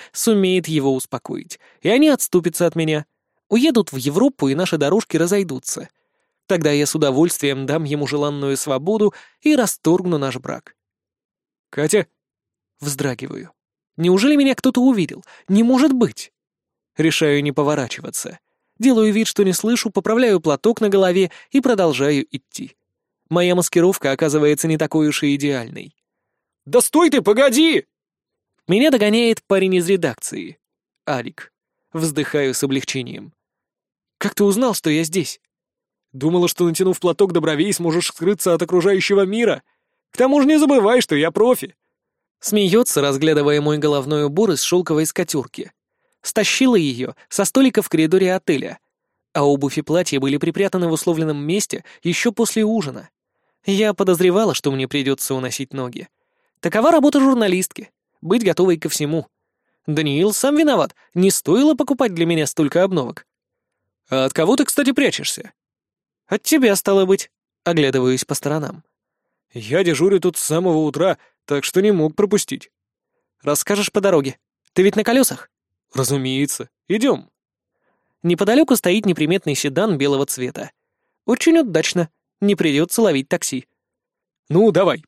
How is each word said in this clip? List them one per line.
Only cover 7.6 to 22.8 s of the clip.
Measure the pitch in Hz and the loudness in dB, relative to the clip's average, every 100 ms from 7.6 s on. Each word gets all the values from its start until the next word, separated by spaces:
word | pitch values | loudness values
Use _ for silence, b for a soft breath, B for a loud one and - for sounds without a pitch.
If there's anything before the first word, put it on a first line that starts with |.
| 135 | -4
дам | 156 151 | -4 -4
ему | 147 143 | -4 -4
желанную | 147 147 147 139 135 | -4 -4 -4 -4 -4
свободу | 147 131 156 214 208 B B B | -4 -4 -2 0 0 B B B
и | 302 294 | 0 2
расторгну | 220 - 160 180 180 156 | 0 -2 0 0 0 -2
наш | 139 123 | -4 -8
брак. | 127 - - _ _ _ _ _ _ _ _ _ _ | -10 -12 -14 _ _ _ _ _ _ _ _ _ _
«Катя?» | - 156 214 165 _ _ _ _ _ _ - | -6 -2 -2 -2 _ _ _ _ _ _ -14
Вздрагиваю. | 147 139 143 123 - - - _ _ _ _ - | -10 -6 -6 -8 -12 -14 -16 _ _ _ _ -4
«Неужели | 175 185 262 294 | 0 2 4 2
меня | 269 254 | 2 2
кто-то | 262 247 | 0 2
увидел? | 254 226 147 - - b b | 2 2 -2 -6 -20 b b
Не | 202 | 2
может | 233 254 294 | 4 4 2
быть!» | 262 185 - - _ _ _ _ _ _ - | 2 0 -2 -20 _ _ _ _ _ _ -2
Решаю | 160 - 156 143 | 0 2 2 0
не | 143 | 0
поворачиваться. | 139 143 147 123 - - - - - _ _ _ - | -2 0 0 -4 -10 -12 -12 -12 -16 _ _ _ -2
Делаю | 240 233 214 | 2 4 4
вид, | 208 220 | 2 0
что | - | 0
не | 196 | 0
слышу, | 180 214 240 226 | 0 0 -2 -2
поправляю | 196 185 226 247 185 | -4 -2 2 2 2
платок | 156 139 220 233 | 0 0 0 0
на | 214 | 0
голове | 196 185 180 180 B B | 2 2 2 0 B B
и | 269 | -2
продолжаю | 254 214 170 123 139 147 - | 0 2 0 0 0 0 -4
идти. | 135 _ - - _ | -10 _ -18 -18 _